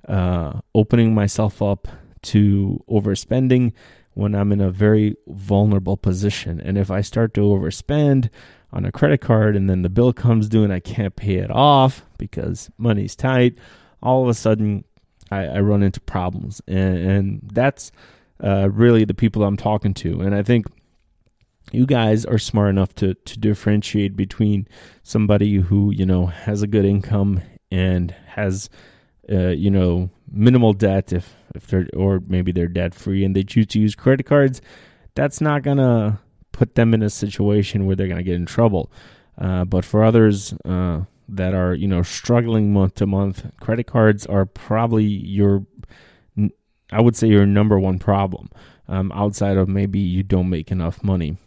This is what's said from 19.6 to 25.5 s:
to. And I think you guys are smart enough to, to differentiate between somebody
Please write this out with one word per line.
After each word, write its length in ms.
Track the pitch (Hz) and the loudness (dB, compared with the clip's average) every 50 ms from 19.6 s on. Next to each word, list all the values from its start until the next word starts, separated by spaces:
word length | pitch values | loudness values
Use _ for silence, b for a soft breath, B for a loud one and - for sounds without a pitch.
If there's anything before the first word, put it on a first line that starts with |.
| - 104 107 107 - 104 95 | -2 -2 -2 0 -2 -4 -4
to. 260 | - - - 92 82 | -4 -6 -6 -6 -4
And 140 | 90 98 101 | -4 -2 -2
I 80 | 101 | -2
think 240 | 101 - 120 113 104 - _ _ _ _ _ _ _ _ _ _ _ _ _ _ _ _ _ _ _ - | 0 2 0 0 0 -4 _ _ _ _ _ _ _ _ _ _ _ _ _ _ _ _ _ _ _ -6
you 160 | - 117 127 | -2 -2 0
guys 380 | 135 139 120 113 110 110 110 110 | 0 2 0 2 2 0 0 0
are 140 | - - 107 | -2 -4 -4
smart 320 | - - - 107 104 101 | -4 -2 0 0 0 2
enough 240 | 98 98 95 - _ | 2 0 0 -2 _
to, 180 | - 104 95 92 | -4 -4 -4 -4
to 240 | _ _ - - 113 | _ _ -18 -10 -4
differentiate 800 | 107 107 104 - - 104 104 104 - - - 104 101 98 98 | -2 -2 -2 0 -2 0 0 0 -2 -2 -4 -2 -2 -2 -4
between 500 | 98 98 98 - - 110 104 104 98 98 B B B B B B B | -6 -6 -6 -2 -2 0 0 0 -2 -4 B B B B B B B
somebody 540 | B - - 110 107 104 104 101 101 104 | B -6 -2 0 2 2 2 2 2 2